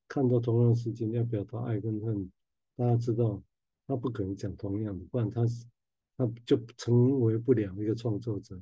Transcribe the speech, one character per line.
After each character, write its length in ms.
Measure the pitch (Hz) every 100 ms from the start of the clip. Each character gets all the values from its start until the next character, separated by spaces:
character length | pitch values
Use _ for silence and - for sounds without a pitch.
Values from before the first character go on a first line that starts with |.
| -
看 220 | - 123
到 100 | 120
同 220 | 117 113
样 80 | 120
的 60 | 117
事 160 | 117
情， 180 | 113 110
要 140 | 117
表 180 | 117 107
达 220 | 98 113
爱 160 | 123 107
跟 200 | 110 107
恨， 300 | 113 104 92 _ _ _ _ -
大 100 | 123
家 80 |
知 180 | 117 120
道 300 | 113 113 95 - _ _ _ -
他 80 | 135
不 120 | 127
可 140 | 117
能 140 | 95 98
讲 200 | 98 92
同 240 | 101 101
样 160 | 107 90
的， 80 | 90
不 80 | 123
然 100 | 107
他 160 | 117 117
是， 180 | 117 - _ _ _ _ -
他 140 | 123 120 -
就 100 | 147 117 -
成 460 | - 120 127 139
为 140 | 113 113
不 180 | 120
了 200 | 113 98 95
一 80 |
个 80 | 107
创 280 | 107 120 101
作 180 | 113 98
者 180 | - 92